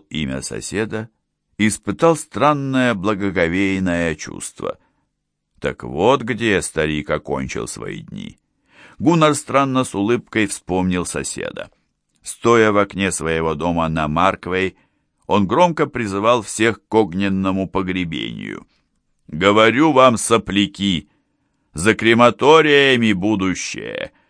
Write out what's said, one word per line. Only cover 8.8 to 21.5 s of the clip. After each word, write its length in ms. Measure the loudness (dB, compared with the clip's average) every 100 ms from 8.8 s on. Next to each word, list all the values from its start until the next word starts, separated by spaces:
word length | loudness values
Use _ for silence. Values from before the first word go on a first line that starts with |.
| -20 -2
Гуннар 360 | 2 4 4
странно 500 | 2 -2 0 0 0
с 100 | -2
улыбкой 520 | -2 -2 -2 -2 -2 -2
вспомнил 600 | -4 -4 -2 0 -2 -4
соседа. 640 | -6 -8 -8 -10 -10 -16 _ _ _ _ _
Стоя 500 | -18 -4 2 4 4
в 40 | 4
окне 360 | 0 -2 -4
своего 420 | -2 -2 -2 -2
дома 340 | -2 -2 -2 -2
на 200 | -2 -2
Марквей, 680 | 0 0 -2 -4 -4 -4 -6 _ _ _ _ -2
он 200 | 0 2
громко 400 | 2 2 2 -4
призывал 560 | -4 -6 -2 2 0
всех 440 | 0 -2 -2 -2 -2
к 80 |
огненному 720 | 0 0 0 -2 -2 -2 -2 -4
погребению. 1000 | -4 -4 -4 -4 -6 -8 -10 -12 -14 -16 _ _ _ _ _ -12
"Говорю 640 | 0 4 6 6 4 4
вам, 240 | 6 6 6
сопляки, 920 | 2 0 2 0 0 -2 -2 -2 -6 _ _ _ _